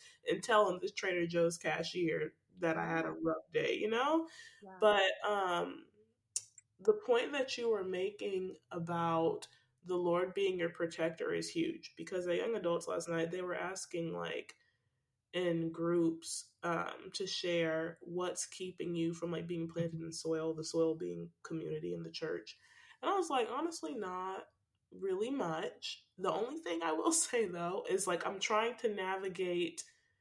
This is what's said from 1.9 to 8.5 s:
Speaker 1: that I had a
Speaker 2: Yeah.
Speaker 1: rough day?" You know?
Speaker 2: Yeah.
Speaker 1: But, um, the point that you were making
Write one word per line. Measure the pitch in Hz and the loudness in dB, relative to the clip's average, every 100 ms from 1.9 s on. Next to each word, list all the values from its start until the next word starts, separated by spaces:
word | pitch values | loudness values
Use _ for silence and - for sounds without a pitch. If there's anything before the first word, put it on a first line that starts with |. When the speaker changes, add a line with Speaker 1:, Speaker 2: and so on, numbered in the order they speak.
| 180 165 165 156 - _ 180 | 0 0 0 -2 -6 _ -2
Speaker 1:
that | 165 165 | 0 2
I | 165 | 0
had | 165 160 | 0 0
a | |
Speaker 2:
Yeah. | 160 | -2
Speaker 1:
rough | 160 160 - | -2 -2 -2
day?" | - - - | 0 2 2
You | 214 | 2
know? | 226 285 330 320 - - - | 2 4 2 0 -8 -20 -20
Speaker 2:
Yeah. | 190 185 | -18 4
Speaker 1:
But, | 214 202 190 - 208 | 6 8 6 2 0
um, | 208 185 175 - 165 - _ _ _ _ - - _ _ - | 2 2 2 0 -6 -14 _ _ _ _ -6 -6 _ _ 0
the | 190 | 4
point | 208 - 233 277 | 4 4 4 4
that | 285 262 - | 0 0 0
you | 233 | 2
were | 208 | 2
making | 185 185 196 208 202 190 185 | 2 0 -2 -2 -4 -2 -2